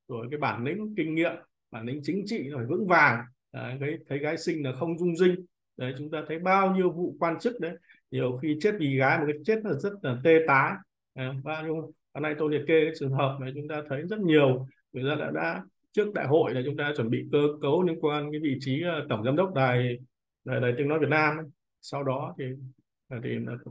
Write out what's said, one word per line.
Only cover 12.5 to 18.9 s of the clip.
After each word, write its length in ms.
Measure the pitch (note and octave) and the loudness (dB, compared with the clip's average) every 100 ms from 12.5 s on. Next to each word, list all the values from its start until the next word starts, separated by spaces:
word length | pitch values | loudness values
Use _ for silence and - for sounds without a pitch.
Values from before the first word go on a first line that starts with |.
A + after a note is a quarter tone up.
liệt 140 | D3+ D3 | 0 4
kê 160 | D#3+ | 4
cái 80 | D#3 D#3+ | 4 0
trường 140 | C#3 | -2
hợp 260 | C3+ C3+ C3+ | 2 0 0
này, 120 | B2+ | -8
chúng 140 | C#3+ D3 | -8 -8
ta 140 | D3+ D3+ | -8 -6
thấy 140 | C#3 | -6
rất 180 | E3+ G#3+ | -6 -2
nhiều. 460 | F#3 D3+ C3+ B2+ - _ _ | 6 6 8 4 -2 _ _
Người 120 | C3 C3+ | -6 -4
ta 40 | |
đã, 160 | D3+ D#3 | -2 -4
đã 320 | D#3 E3 F3+ F#3+ _ _ | -4 -4 -4 -10 _ _
trước 220 | - G#3 | -2 -2
đại 120 | G#3 C#3 | -2 2
hội 280 | D3+ B2+ | 2 2
là 60 | B2+ | 0
chúng 120 | B2+ D3 | -2 -2
ta 160 | D3 D3 | -4 -2
chuẩn 140 | A2+ | -2
bị 180 | B2 B2+ | -2 0
cơ 60 | D3 D3 D3+ | 2 2 0
cấu 220 | C#3+ D#3 | 0 2
liên 180 | F#3 D#3+ | 2 2
quan 320 | D#3 D3 D3 | 0 0 -4
cái 80 | D3+ | -4
vị 160 | D#3 C3 | -2 -2
trí, 220 | C3+ C3+ | -2 -2
ờ, 240 | F3 | -2